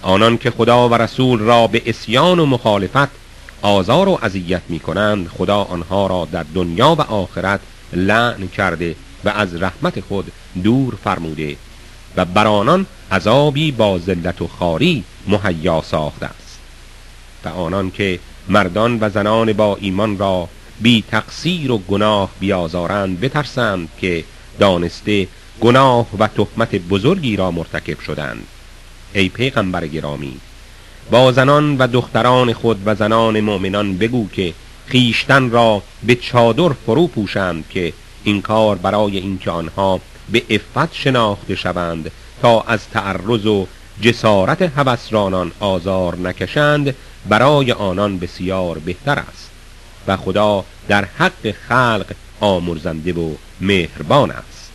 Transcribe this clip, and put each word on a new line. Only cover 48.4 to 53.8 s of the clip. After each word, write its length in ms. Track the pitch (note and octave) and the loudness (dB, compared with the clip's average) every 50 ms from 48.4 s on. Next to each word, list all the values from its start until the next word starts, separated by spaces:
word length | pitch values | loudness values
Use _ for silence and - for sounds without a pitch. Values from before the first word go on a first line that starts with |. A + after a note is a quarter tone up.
| F2+ F2+ F#2 F#2+ F#2 F2 E2 D#2+ | -6 -4 -2 -2 -2 -4 -6 -6
بهتر 400 | D2+ F2+ F2+ - - C#3 C#3+ C3 | -6 -8 -10 -6 -4 -4 -2 -2
است 300 | D2+ - - - - - - - - - - - - - - - - - | -4 -10 -16 -20 -20 -20 -20 -20 -20 -20 -20 -20 -20 -20 -20 -12 -4 -2
و 100 | F#2+ F#2 | -2 -2
خدا 480 | F#2 F#2+ F#2 G2+ G#2 G#2+ G#2 G2 F2+ - - - - - | -2 -2 0 2 2 2 2 0 -2 -6 -16 -20 -4 0
در 200 | G#2 G2+ G2+ F#2 - - | 0 0 0 -2 -4 -2
حق 340 | E3 F#3 - - - A2+ G2 - - - | -2 -2 -2 -2 -6 -6 -6 -6 -6 -2
خلق 360 | A#2+ B2+ B2+ A#2+ A2+ G2+ F#2+ - - - - - - - | 0 2 2 2 0 -2 -4 -8 -14 -18 -18 -20 -8 -2
آمرزنده 720 | G#2+ G#2 G2 F2+ E2+ F2 E2+ D#2+ D2+ F2+ D#2+ D#2+ D#2 F2+ F2 | 0 2 2 2 0 -4 -6 -6 -6 -6 -8 -6 -4 -4 -4
و 200 | E2+ E2+ D#2+ D2+ C#2 - - - - | -4 -4 -6 -6 -10 -14 -20 -12 -6
مهربان 680 | F#2 F#2+ G2+ F#2+ | 0 2 2 2